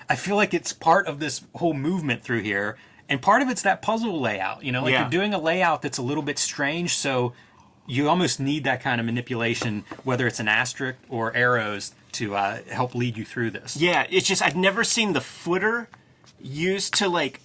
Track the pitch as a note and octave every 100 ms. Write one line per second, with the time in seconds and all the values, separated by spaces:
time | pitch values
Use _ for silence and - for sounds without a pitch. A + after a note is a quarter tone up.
0 | - - F3+ G#3 G3+ F3 - - E3 F3+
1 | F3+ C#3+ D3 - - B2 E3+ C#3+ D3 F#3
2 | D3+ A2+ - A#2 G#2 G2+ G#2 - - -
3 | - C3+ G3 A#3 C4 A3+ G3+ F#3 - A3+
4 | A3+ E3 A#2+ G2 F#2+ - C3+ B2+ B2+ C3
5 | B2 E3 G#3 G3 D#3+ F3+ F3 D3 C#3+ -
6 | B2 D3+ C#3+ C#3 - - C#3+ E3 F3 -
7 | C#3 B2+ B2 - - _ - _ - A#2+
8 | D3 F3 E3 - C3+ D3+ C#3 A#2+ C#3 A#2+
9 | A#2 A#2+ A#2+ A#2 A#2 C3 A#2+ G#2 - -
10 | B2+ B2 A#2+ - A2 G#2+ B2+ - C3 B2+
11 | - A#2 A2+ A#2+ B2 A#2+ G#2+ G2+ - -
12 | - - G#2+ G2+ G2 A2+ - B2 B2+ A#2+
13 | B2 A2 G#2 B2+ G#2+ F#2 - - F3 D#3
14 | B2+ F#3 - F#3 F3 D#3 F#3+ G3 A3 A#3+
15 | G#3 D3+ - - E3+ F3+ G#3 A#3 A3+ -
16 | _ _ - - C3 C#3+ F3 G3 - -
17 | G3 F3 C3+ -